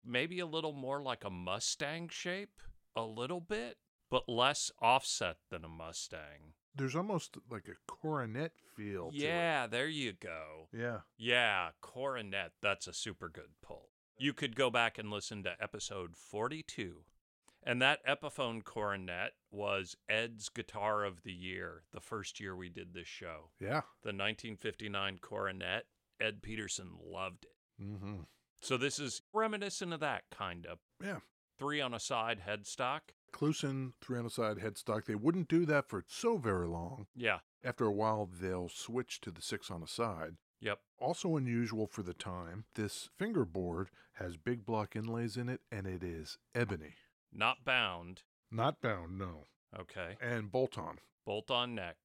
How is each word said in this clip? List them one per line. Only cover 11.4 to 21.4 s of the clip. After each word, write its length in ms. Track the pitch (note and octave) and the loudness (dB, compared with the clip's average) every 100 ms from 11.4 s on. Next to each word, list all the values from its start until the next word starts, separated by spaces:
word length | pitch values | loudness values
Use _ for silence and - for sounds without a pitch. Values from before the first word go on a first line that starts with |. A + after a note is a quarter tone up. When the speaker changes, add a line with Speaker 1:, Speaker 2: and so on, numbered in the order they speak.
| A#2 G2 F2 - | 8 6 2 -4
Speaker 1:
coronet. 720 | - B2 C3+ B2+ G#2 G2 E2+ _ | -14 -4 -2 -2 -2 -4 -4 _
That's 260 | G#2 G2 - | 2 2 -2
a 60 | |
super 340 | - - F2 F2 | -4 -6 -6 -8
good 320 | D#2+ - _ | -10 -16 _
pull. 300 | - - - _ _ _ | -14 -14 -16 _ _ _
You 160 | C3+ | 0
could 220 | C3+ C#3+ A#2 | 0 -2 4
go 140 | C3 | 4
back 280 | A#2+ A#2 - | 6 4 2
and 140 | G#2+ | -4
listen 320 | G#2 - G#2+ | -4 -4 -4
to 180 | F#2+ F2 | -4 -2
episode 540 | G#2 G#2+ - G2 F2+ E2+ | -4 -4 -6 -4 -6 -10
forty-two. 880 | - G#2 A#2 D#3 D#3 - G2 E2 E2 _ _ _ _ _ | -8 -2 0 -2 -8 -6 -6 -6 -18 _ _ _ _ _
And 200 | - B2 | 0 4
that 240 | C3 D3 B2+ | 6 4 2
Epiphone 580 | C#3+ D3 - B2 A2+ | 0 -2 -2 -2 -2
coronet 680 | - - G#2 G2 F#2 F2 G#2 _ _ | -6 -2 0 0 -4 -4 -4 _ _
was 460 | G2+ G2+ G2 F2+ - - | -4 0 0 -2 -10 0
Ed's 400 | G#2+ A#2 A2+ - | 2 2 -4 -8
Guitar 560 | - - A2 G#2 G#2+ | -6 -6 0 2 4
of 200 | G2+ F2 | 2 -2
the 100 | F#2+ | -10
Year, 500 | F2+ | -8